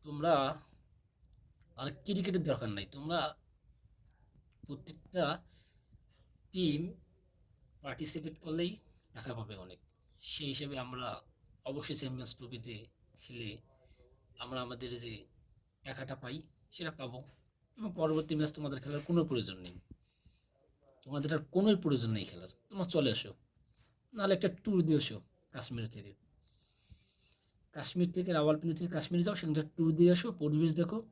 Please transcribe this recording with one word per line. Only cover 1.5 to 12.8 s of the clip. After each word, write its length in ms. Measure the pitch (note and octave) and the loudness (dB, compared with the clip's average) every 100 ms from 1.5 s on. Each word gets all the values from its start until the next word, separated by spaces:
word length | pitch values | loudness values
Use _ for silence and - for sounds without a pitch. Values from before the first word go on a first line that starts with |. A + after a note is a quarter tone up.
| _ _ - | _ _ -10
আর 80 | C3+ - | -10 -8
ক্রিকেটের 400 | - G3 F#3+ F3+ D3+ | -4 -2 0 0 0
দরকার 220 | A#2 A#2 G2+ | 0 -2 -6
নাই, 100 | G2 | -8
তোমরা 240 | C#3 D3+ E3+ D3+ - _ _ _ _ _ _ _ _ _ - _ _ | -10 -4 -2 -2 -6 _ _ _ _ _ _ _ _ _ -20 _ _
প্রত্যেকটা 600 | - D3 - - - F#3 D3 E3+ - - _ _ _ - _ _ _ _ _ | -14 -14 -12 -18 -8 0 0 -2 -8 -20 _ _ _ -20 _ _ _ _ _
টিম 280 | F#3 F3 D3 F3 - - _ _ _ _ _ _ _ | 0 2 2 -2 -8 -20 _ _ _ _ _ _ _
পার্টিসিপেট 500 | C#3 B2+ D3+ E3 D3+ D#3+ | -12 -4 -2 -2 -6 -12
করলেই 280 | D#3+ D#3+ F3 G#3+ _ _ _ - | -6 -2 -2 -4 _ _ _ -14
টাকা 140 | A2 A#2 | -10 -8
পাবে 160 | A2 G2+ | -8 -12
অনেক। 160 | F#2 F2+ _ _ _ _ - | -14 -18 _ _ _ _ -10
সেই 160 | - D3 | -8 -4
হিসেবে 240 | C3+ C#3+ C#3 | -4 -6 -8
আমরা 240 | B2+ B2+ A#2+ G#2+ - _ _ _ - | -8 -6 -6 -8 -14 _ _ _ -8
অবশ্যই 280 | C#3 - D3 | -6 -4 -4
চ্যাম্পিয়ন্স 320 | C3+ B2+ A#2+ - | -4 -6 -6 -6
ট্রফিতে 360 | A#2+ B2 A#2 A2 | -8 -12 -12 -14